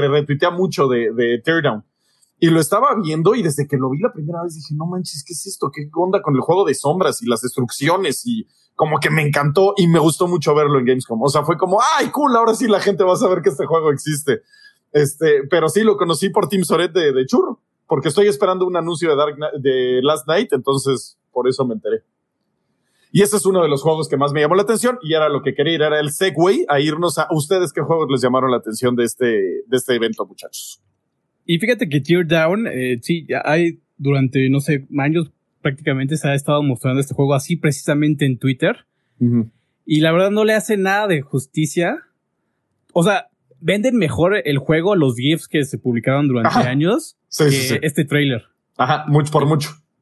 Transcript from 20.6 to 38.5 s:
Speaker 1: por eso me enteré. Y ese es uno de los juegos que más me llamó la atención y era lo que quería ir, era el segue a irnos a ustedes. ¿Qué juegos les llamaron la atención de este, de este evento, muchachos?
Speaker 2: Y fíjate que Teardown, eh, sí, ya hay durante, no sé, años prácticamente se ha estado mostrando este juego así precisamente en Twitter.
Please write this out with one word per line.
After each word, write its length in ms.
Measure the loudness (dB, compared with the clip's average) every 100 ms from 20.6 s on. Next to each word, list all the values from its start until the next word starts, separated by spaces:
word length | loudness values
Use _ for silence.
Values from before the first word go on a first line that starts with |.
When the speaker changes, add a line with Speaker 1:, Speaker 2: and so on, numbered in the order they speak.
| -2 -2 -2 -4 -6 _ _
Speaker 1:
por 140 | -4 -2
eso 160 | -2 -2
me 80 |
enteré. 300 | -4 -6 -6 _ _ _ _ _ _ _ _ _ _ _
Y 100 | 2
ese 140 | 2 2
es 80 | 2
uno 160 | 2
de 60 | 2
los 120 | 0
juegos 260 | 0 -2 -2
que 100 | -2
más 140 | 0
me 80 | 0
llamó 140 | 2 2
la 80 |
atención 340 | 0 0 -2 -4
y 120 | -2
era 160 | 0 0
lo 120 | 0
que 120 | -2 -2
quería 180 | 0
ir, 80 | 0
era 180 | 0 0
el 120 | -2
segue 540 | -2 -2 2 2 2 0
a 100 | 0
irnos 380 | 0 0 -2 -2
a 100 | -2
ustedes. 420 | -2 0 0 0
¿Qué 80 | -2
juegos 260 | -2 0 0
les 120 | 0
llamaron 300 | 2 2 2
la 60 | 0
atención 380 | -2 -4 -2 0
de 80 |
este, 220 | -2 0 0
de 520 | 0 0 -4 -2 -2
este 180 | 0 -2
evento, 300 | -2 -4 -10
muchachos? 560 | -12 -18 -16 -16 -20 _ _ _ _ _ _ -4
Speaker 2:
Y 120 | -2
fíjate 320 | 0 -2 0
que 120 | -2
Teardown, 640 | 0 0 2 2 2 0 -4
eh, 320 | -4 -4 -4
sí, 240 | -4 -4 -4
ya 140 | -6
hay 360 | -2 0 0 -4 _ -6
durante, 500 | -2 0 0 2 2
no 80 | 0
sé, 280 | 0 -4 -4 -4
años 320 | -2 -2 -4 _ _ _
prácticamente 520 | -6 -4 -4 -2 -2 -2
se 100 | -2
ha 60 | -2
estado 260 | 0 0
mostrando 400 | 0 -2 -2 -2
este 140 | -2 -2
juego 180 | 0
así 220 | 0 -2 -2
precisamente 680 | -2 -2 -2 0 0 0 -2
en 120 | 0
Twitter. 480 | -2